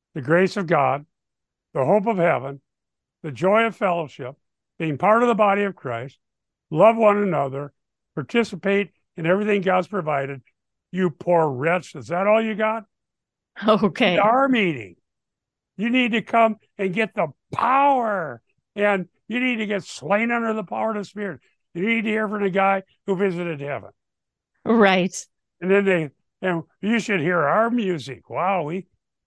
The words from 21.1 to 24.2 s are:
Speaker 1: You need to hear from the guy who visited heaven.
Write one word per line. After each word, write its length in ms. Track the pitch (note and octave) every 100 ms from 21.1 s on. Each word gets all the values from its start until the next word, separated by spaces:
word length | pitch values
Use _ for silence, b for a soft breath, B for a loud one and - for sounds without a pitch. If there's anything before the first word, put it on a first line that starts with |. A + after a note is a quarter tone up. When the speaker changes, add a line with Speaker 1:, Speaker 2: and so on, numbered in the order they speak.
| G3+ G3+ C#3+ _ _ _
Speaker 1:
You 120 | E3+ G3+
need 160 | A3+
to 80 | A3
hear 180 | G#3+ G#3+
from 140 | G#3
the 80 | G3+
guy 320 | F#3 G3 G3 F#3+ _ -
who 100 | F#3
visited 440 | G3 E3+ F3 D3+
heaven. 300 | C#3+ C3 G2 - _ _